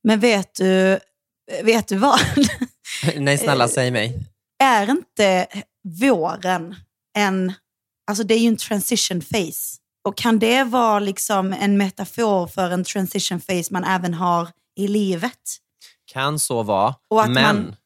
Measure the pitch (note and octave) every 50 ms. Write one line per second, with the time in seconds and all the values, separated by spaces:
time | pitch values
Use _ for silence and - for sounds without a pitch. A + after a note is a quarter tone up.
0 | - G#3+ A3 G#3+ G#3 A#3+ A3 G3 F#3 _ _ - F#3 F#3+ F#3 F#3+ F#3+ F#3+ F#3+ F#3+
1 | - _ _ _ _ _ _ _ _ - - E3 - A3 A3+ A3+ G3+ - G3+ F#3+
2 | A3+ F#3 E3+ - - - - C#4+ C#4+ G#3+ - - B3+ - _ _ _ - - -
3 | - D#3+ - D3 C#3 C#3 C#3 C3+ C#3+ D3 C#3+ C3 A#2+ A#2+ - C#3 B2+ B2+ B2 A2+
4 | G#2+ A#2 B2+ - - - _ _ _ _ _ _ C4+ C4+ A#3+ G#3+ G3+ G3+ C#4 F4+
5 | F4 _ _ - G#3 F#3+ F#3 F#3 F3+ - - G3+ - _ _ _ _ G3 D#3+ E3+
6 | A#3+ C#4 A#3+ F3 D#3+ F3 - G#3 F3+ F3+ F#3 E3+ E3 F3 G3+ - - _ _ _
7 | _ _ _ G#3 G#3 G3 F#3+ F#3+ F#3 F#3 F#3+ _ _ _ _ _ _ _ _ _
8 | _ - G#3 G#3+ A3+ F#3+ A3+ A3+ A#3 A#3 A3 - - - A3 G3+ F3 - B3 G3+
9 | - - F#3+ F3 D3+ - - A3 F3 D#3+ - - - - - _ _ _ _ _
10 | _ G3+ G3 - - A#3+ A3+ G#3+ A3 A3+ A#3+ C4+ C4+ A#3+ A3+ B3+ A#3 A3+ G#3+ G#3
11 | G3+ G3 F#3+ - - - G#3+ F#3+ F#3+ F#3+ F#3+ - G3+ G3+ G3+ G3+ G3+ F#3+ - -
12 | G3 - - - A#3 G#3+ G3+ F#3 F3 E3 - - F#3 F3 F3+ F#3 F3 - - G#3
13 | F#3+ F3+ - G3 - - F#3 E3+ - - F#3 F3+ E3 - G3 F#3 F3+ - F#3+ F#3
14 | F3 F3 E3+ E3 F#3 F3+ F3 E3+ E3+ E3+ _ _ _ _ _ - G3 G3+ G#3 G#3+
15 | G3+ F#3+ F3+ E3 G3 B3 - _ _ - - - _ _ _ _ - - _ _
16 | _ - - C3 C3+ C#3+ D3+ D3+ - - B2+ A#2 A2 G2+ G#2 F#2+ G2+ A#2 C#3 _
17 | _ _ G#3+ A3 G#3+ A3 B2 C3 C3+ D3 G#3 G#3 F#3 - - _ _